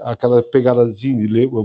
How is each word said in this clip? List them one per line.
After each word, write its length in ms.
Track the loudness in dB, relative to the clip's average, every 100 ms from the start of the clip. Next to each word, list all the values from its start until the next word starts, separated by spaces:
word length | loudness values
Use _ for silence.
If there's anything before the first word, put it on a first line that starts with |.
aquela 400 | -8 -4 0 2
pegada 500 | 2 0 2 2 0
de 200 | -2 -4
le-, 380 | -2 0 0 0 -2